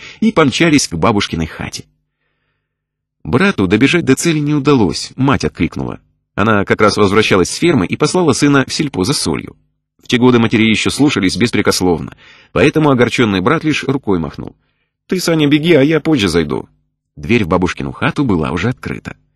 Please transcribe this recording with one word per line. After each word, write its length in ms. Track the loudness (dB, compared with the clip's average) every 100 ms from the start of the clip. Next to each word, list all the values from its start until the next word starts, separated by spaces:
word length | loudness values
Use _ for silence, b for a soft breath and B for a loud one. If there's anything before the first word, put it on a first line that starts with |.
| B B
и 120 | 0
помчались 560 | 2 2 2 2 2 0
к 60 |
бабушкиной 520 | -2 0 0 -2 -6 -6
хате. 380 | -8 -12 -12 -18 _ _ _ _ _ _ _ _ _ _ _ _ _
Брату 440 | -4 0 0 0 0
добежать 380 | 2 2 2
до 120 | 0 0
цели 220 | 0 -2
не 160 | -2
удалось, 580 | 0 2 2 2 -2 -10
мать 300 | -2 0 0
откликнула. 560 | -2 -4 -4 -4 -10 -10 _ _ _
Она 300 | -2 0 0
как 160 | 0 2
раз 160 | 2 2
возвращалась 540 | 2 2 2 2 0
с 60 | 0
фермы 300 | 0 0 -2
и 100 | -2
послала 360 | -2 0 0
сына 320 | 2 2 2 0
в 60 |
сельпо 320 | -4 -4 -2
за 80 | -2
солью. 440 | -2 -4 -6 -8 -18 _ _ _ _
В 60 | -4
те 100 | 2
годы 200 | 4 4
матери 260 | 2 2
еще 260 | 2 0 -2
слушались 460 | 0 0 2 -2 0
беспрекословно, 800 | -2 0 0 0 0 -2 -4 b b b b
поэтому 380 | 0 2 2 2
огорченный 500 | 2 0 2 0 0
брат 220 | 0 -2
лишь 220 | -2 -4
рукой 340 | -4 -6 -2 -2
махнул. 380 | -4 -10 -16 -18 _ _ _ _ _
«Ты, 140 | -4
Саня, 280 | 0 0 2
беги, 260 | 2 4
а 80 | 4
я 180 | 4 0
позже 280 | 0 0 2
зайду». 400 | 0 -2 -4 -8 _ _ _ _
Дверь 300 | -16 -2 0
в 40 | 2
бабушкину 440 | 0 0 -4 -8
хату 320 | -4 -4 -2
была 260 | 0 0 -2
уже 160 | -2 -4
открыта. 480 | -6 -10 -12 -12 -18 _